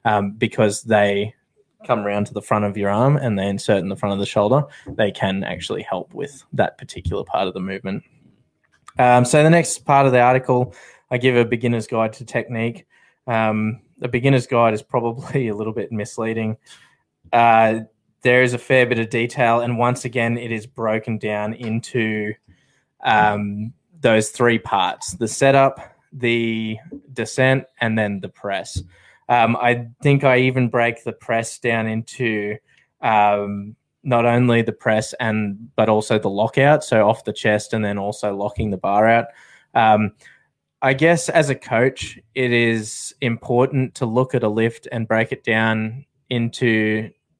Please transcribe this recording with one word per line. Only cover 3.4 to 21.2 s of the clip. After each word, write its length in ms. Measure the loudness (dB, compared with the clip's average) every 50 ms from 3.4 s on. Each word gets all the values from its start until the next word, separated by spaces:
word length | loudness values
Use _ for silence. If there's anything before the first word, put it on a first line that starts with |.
| -2
insert 320 | -2 -4 -4 -2 0 0 0
in 100 | 0 -4
the 60 | -6
front 180 | -6 -4 -4 -4
of 60 | -4
the 60 | -4
shoulder, 380 | -2 0 0 2 4 2 2 0 -2 -8 -20 -18
they 240 | -8 -4 -2 -2 -2
can 320 | -2 -2 -4 -2 -2 -4 -4
actually 400 | -6 -8 -8 -8 -8 -8 -8 -8
help 300 | -6 -8 -8 -8 _ -12
with 300 | -12 -12 -12 -12 -18 -20 _ -2
that 240 | -2 -2 -2 -4
particular 460 | -10 -18 -18 -14 -10 -8 -6 -6 -6 -6
part 240 | -4 -4 -4 -4
of 60 | -4 -6
the 60 | -8
movement. 440 | -8 -8 -8 -8 -8 -8 -8 -10 -10 _ _ _ _ _ _ _ _ _ _ _ _ _ _ _ _ -8 -2 2
Um, 260 | 4 4 6 4 4
so 160 | 4 4 6 6
the 60 | 6
next 300 | 6 4 2 0 -4 -6
part 260 | 0 2 4 4 4
of 60 | 4
the 80 | 4 4
article, 560 | 4 4 4 2 0 0 0 0 -2 -4 -8 -16 -20 -20 -20 _ _ -6
I 80 | -4
give 180 | 0 2 2 4
a 100 | 4 2
beginner's 420 | 2 0 -2 0 -2 -2 -2 -4
guide 260 | -4 -2 -2 -2 -2 -4
to 120 | -10 -12
technique. 600 | -8 -6 -6 -6 -6 -6 -4 -4 -4 -6 -10 -16 _ _ _ _ _ _ _ _
Um, 540 | -4 -2 0 0 0 0 0 -2 -4 -4 -6 _ _ _ -10
the 80 | -8
beginner's 400 | -4 -2 0 2 2 2 2 0
guide 260 | 0 2 2 4 2 2
is 80 | -2
probably 640 | -4 _ -4 -4 -2 -4 -6 -8 -8 -6 -4 -4 -2
<laughs> 20 | -4
a 60 | -4
little 180 | -6 -6 -6 -6
bit 180 | -6 -8 -6
misleading. 640 | -6 -8 -8 -8 -8 -6 -6 -4 -4 -4 -4 -6 -6 -8 _ -20 -20 -20 _ _ _ _ _ _ _ _ _ 0
Uh, 500 | 2 4 6 6 6 6 6 4 2 0 -6 -10 _ _ _ _ _ _ 2
there 200 | 4 4 4 4
is 100 | 2 0
a 60 | -2
fair 260 | -2 2 4 4 4
bit 140 | 4 2 -2
of 100 | -2 -2
detail, 520 | -2 -2 -2 -2 -2 0 2 2 2 2
and 160 | 0 -2 -2
once 280 | 0 0 0 0 -2 -4
again, 320 | -6 -4 -2 -2 -2 -2
it 140 | -4 -6 -6
is 160 | -8 -8 -8
broken 500 | -10 _ -6 -4 -2 -2 -2 -4 -6 -6
down 360 | -6